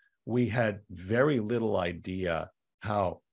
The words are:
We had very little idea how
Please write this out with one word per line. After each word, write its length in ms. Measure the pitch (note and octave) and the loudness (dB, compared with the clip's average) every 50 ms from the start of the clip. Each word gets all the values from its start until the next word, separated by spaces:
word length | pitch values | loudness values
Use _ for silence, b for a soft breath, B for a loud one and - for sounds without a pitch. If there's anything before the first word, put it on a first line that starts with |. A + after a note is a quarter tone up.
| _ _ _ _ _ | _ _ _ _ _
We 220 | - A2+ B2 B2 G#2 | -2 0 2 2 2
had 340 | G#2 B2 A#2 G#2+ G2+ G2+ - - | 2 2 2 0 0 -4 -10 -14
very 500 | F2 F2 F2+ F#2 A2 B2 C#3 C#3 B2 A#2 | -16 -14 -4 -2 2 2 4 4 4 2
little 360 | G#2 G#2 A#2+ A#2 A2+ G#2+ G2+ F#2 | 0 0 -2 0 0 0 0 0
idea 720 | F2 F2+ F2 E2+ - F#2 F#2 F#2 F#2 F2 E2 D#2+ E2 - - _ _ _ _ _ | 0 0 -4 -4 -6 -6 -4 -2 -2 0 -2 -2 -4 -6 -12 _ _ _ _ _
how 400 | - G#2+ G#2 G#2 F#2+ F2 - - _ _ | -6 -2 0 2 2 0 -2 -6 _ _